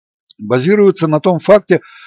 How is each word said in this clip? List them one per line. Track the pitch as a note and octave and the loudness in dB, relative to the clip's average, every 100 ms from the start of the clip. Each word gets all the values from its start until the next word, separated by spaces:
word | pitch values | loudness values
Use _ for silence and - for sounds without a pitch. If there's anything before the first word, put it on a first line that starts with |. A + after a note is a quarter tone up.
| _ _ _ _ | _ _ _ _
базируются | G#2 B2 D3 G#3 G3+ F#3 D#3+ | -6 -4 -2 2 0 0 -2
на | D3+ | -2
том | F#3 E3+ | -2 -4
факте, | - G3+ - F3 - - | 2 0 2 -4 -4 -20